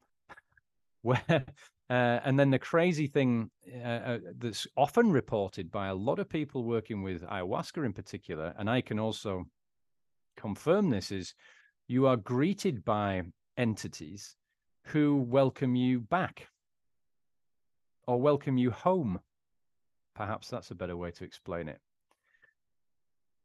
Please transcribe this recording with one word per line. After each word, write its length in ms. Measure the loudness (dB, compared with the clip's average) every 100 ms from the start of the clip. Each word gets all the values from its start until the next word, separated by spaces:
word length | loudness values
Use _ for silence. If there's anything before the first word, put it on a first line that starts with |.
| _ _ _ -20 _
<laughs> 520 | _ _ _ _ _
where, 200 | 0 0 4 2 0 -10 -20 _ -2
uh, 280 | 2 4 2
and 120 | 2 4
then 100 | 6
the 80 | 4
crazy 480 | 2 2 4 2 0
thing, 420 | 2 2 2 -2 _ -18
uh, 160 | -10 -6
uh, 300 | -4 -4 -6 -8 -8
that's 280 | -6 -6 -6 0
often 360 | 2 4 4
reported 580 | 4 2 0 -2 -4 -8
by 160 | -4 -4
a 80 |
lot 240 | -2 -2 -2
of 100 | -2
people 360 | -4 -4 -4
working 380 | -2 -2 -2 -6
with 180 | -4 -6
ayahuasca 640 | -6 -6 -4 -4 -6 -4 -4
in 60 |
particular, 600 | -6 -10 -14 -10 -8 -6 -4
and 100 | 0
I 120 | 0
can 180 | 0 -4
also 460 | -4 -4 -6 -6 -8 _ _ _ _ _ _ _ _ -12
confirm 540 | -8 -4 0 2 2
this, 220 | 0 -2
is 220 | -6 -8 -14 -20 -20 _ _ -4
you 220 | 2 4
are 80 | 4
greeted 680 | 0 0 2 2 -2 -2
by 380 | 0 0 0 -2 -4 -12 _ -2
entities 800 | -2 -2 -6 -12 -14 -14 -18 -20 _ _ _ _ -4
who 320 | 2 4 4
welcome 580 | 4 4 4 4 0 2
you 240 | 4 2
back 480 | 0 -2 -2 -6 -20 _ _ _ _ _ _ _ _ _ _ _ _ _ _ _ -2
or 120 | 2
welcome 380 | 4 2 2 2
you 140 | 2
home. 480 | 2 0 0 0 -4 -8 _ _ _ _ _ _ _ _
Perhaps 340 | -8 -6 -6 -8
that's 220 | -12 -10
a 60 | -8
better 200 | -6 -6
way 140 | -8
to 140 | -10
explain 440 | -14 -14 -8 -6 -8
it. 120 | -10 _ _ _ _ _ _ _ _ _ _ _ _ _ _ _ _